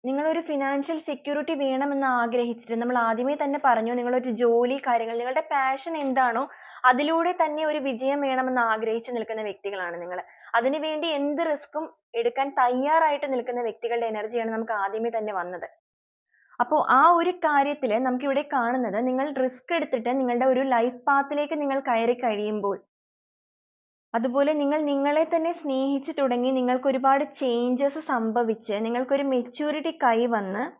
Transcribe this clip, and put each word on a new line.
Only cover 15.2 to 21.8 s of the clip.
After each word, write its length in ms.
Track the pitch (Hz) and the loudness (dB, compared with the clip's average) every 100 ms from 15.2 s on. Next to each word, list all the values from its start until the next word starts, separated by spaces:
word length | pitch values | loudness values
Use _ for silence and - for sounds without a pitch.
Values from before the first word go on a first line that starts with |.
| 214 | -4
വന്നത്. 360 | 196 175 180 - _ _ _ _ _ _ _ _ - | -4 -6 -8 -12 _ _ _ _ _ _ _ _ -4
അപ്പോ 180 | 240 302 - | 0 2 6
ആ 120 | 254 320 | 6 8
ഒരു 200 | 339 339 359 | 6 2 0
കാര്യത്തില് 580 | 320 285 277 294 247 220 | 2 2 2 0 0 0
നമുക്കിവിടെ 460 | 262 247 277 269 294 | 0 0 0 0 0
കാണുന്നത്, 480 | 277 233 254 233 196 247 | 0 0 0 0 0 0
നിങ്ങൾ 200 | 254 294 277 | 0 -2 -2
റിസ്ക് 360 | 254 254 - | -2 -4 -4
എടുത്തിട്ട് 380 | 339 311 247 233 262 | -2 0 -2 0 0
നിങ്ങളുടെ 260 | 262 240 262 | 0 2 4
ഒരു 180 | 254 269 | 4 2
ലൈഫ് 300 | 240 240 247 - | 2 2 0 2
പാത്തിലേക്ക് 500 | 277 277 294 294 311 | 2 2 -2 -2 -2
നിങ്ങൾ 200 | 285 | 0
കയറി 360 | 269 | -2